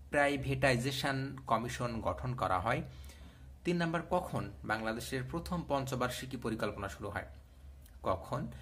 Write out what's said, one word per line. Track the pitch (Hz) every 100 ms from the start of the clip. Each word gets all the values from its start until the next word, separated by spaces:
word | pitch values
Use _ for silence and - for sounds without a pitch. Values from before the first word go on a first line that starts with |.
| -
privatization | 147 143 143 131 135 139 123 131 135 143 135 135 - -
কমিশন | 113 120 - 123 113 95
গঠন | 92 127 127
করা | 92 92 95
হয়? | 139 170 - - - - - - -
তিন | - 175
নাম্বার, | 165 165 160 180
কখন | 180 123 98 - 107
বাংলাদেশের | 110 110 117 123 135 127
প্রথম | 170 170 180 -
পঞ্চবার্ষিকী | 139 131 131 123 - 131 131
পরিকল্পনা | 120 110 107 104 98
শুরু | - 104
হয়? | 92 - - - - - - - -
কখন | - 95 - 131 - -